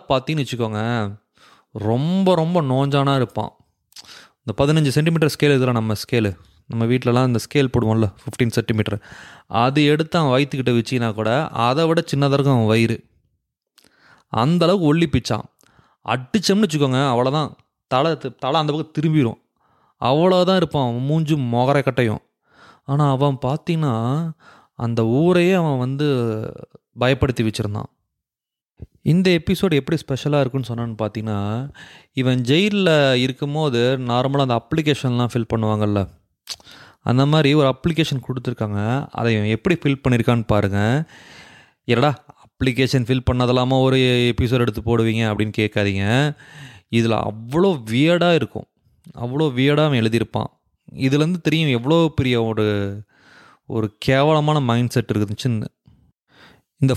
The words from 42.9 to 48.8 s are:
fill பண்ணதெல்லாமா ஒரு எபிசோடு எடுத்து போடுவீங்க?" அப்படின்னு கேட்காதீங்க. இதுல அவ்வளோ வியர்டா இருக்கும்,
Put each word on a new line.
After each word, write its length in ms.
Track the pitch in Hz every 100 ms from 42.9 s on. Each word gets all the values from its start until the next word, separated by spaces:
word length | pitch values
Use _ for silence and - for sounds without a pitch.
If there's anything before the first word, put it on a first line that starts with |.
| 131
fill 220 | 117 131 127
பண்ணதெல்லாமா 500 | 123 123 127 127 131
ஒரு 160 | 131 131 127 123 120 113
எபிசோடு 220 | 120 123
எடுத்து 220 | 117 107
போடுவீங்க?" 480 | 113 117 113 110 113
அப்படின்னு 200 | 104 107 110
கேட்காதீங்க. 800 | 104 107 101 98 101 127 147 - - - 135 - _
இதுல 360 | 117 113 110 107
அவ்வளோ 520 | 107 117 156 196 147 110
வியர்டா 420 | 120 160 175 175
இருக்கும், 320 | 160 117 - - _